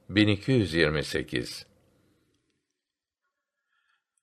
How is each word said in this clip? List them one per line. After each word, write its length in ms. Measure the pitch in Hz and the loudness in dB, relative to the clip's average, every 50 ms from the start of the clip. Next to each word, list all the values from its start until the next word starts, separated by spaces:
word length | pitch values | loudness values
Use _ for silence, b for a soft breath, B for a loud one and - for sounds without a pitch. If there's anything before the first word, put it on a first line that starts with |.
| _ - | _ -2
bin 200 | 90 101 107 104 | 2 2 4 4
iki 240 | 104 95 - - 135 | 2 0 0 0 2
yüz 220 | 127 104 85 78 | 2 2 2 2
yirmi 300 | 82 80 76 76 76 69 | 2 2 2 2 -2 -4
sekiz. 640 | - - 80 65 - - 64 60 - - - - - _ _ _ _ _ _ _ _ _ _ _ _ _ _ _ _ _ _ _ _ _ _ _ _ _ _ _ _ _ _ _ _ _ _ _ _ _ _ _ _ _ _ _ _ _ _ _ _ _ _ | -4 -4 -6 -6 -4 -6 -8 -8 -8 -12 -16 -18 -20 _ _ _ _ _ _ _ _ _ _ _ _ _ _ _ _ _ _ _ _ _ _ _ _ _ _ _ _ _ _ _ _ _ _ _ _ _ _ _ _ _ _ _ _ _ _ _ _ _ _